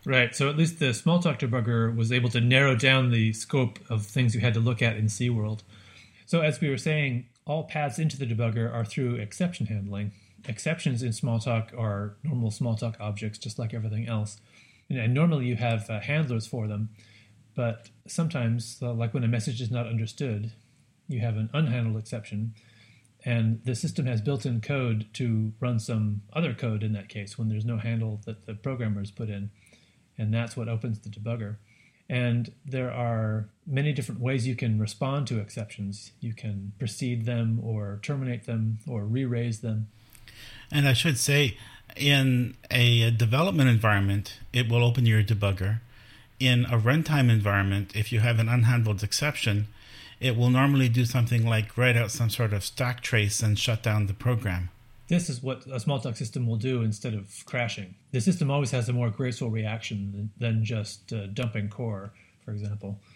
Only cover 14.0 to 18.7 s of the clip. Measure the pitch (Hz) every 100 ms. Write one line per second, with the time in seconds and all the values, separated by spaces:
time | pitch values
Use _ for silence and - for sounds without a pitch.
14 | 107 110 107 - _ - - _ - 131
15 | 113 131 170 151 123 117 120 113 104 107
16 | 117 151 143 113 107 123 107 104 110 -
17 | - - _ _ _ - 117 110 - _
18 | - - 160 147 117 117 113